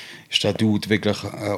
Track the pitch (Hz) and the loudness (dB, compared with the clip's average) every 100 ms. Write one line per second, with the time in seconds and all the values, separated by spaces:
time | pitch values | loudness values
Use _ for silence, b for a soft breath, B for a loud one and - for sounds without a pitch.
0 | B B B - 104 98 110 104 - 104 | B B B 0 0 2 4 2 2 2
1 | 104 98 101 - 104 | 2 -2 -4 -6 -4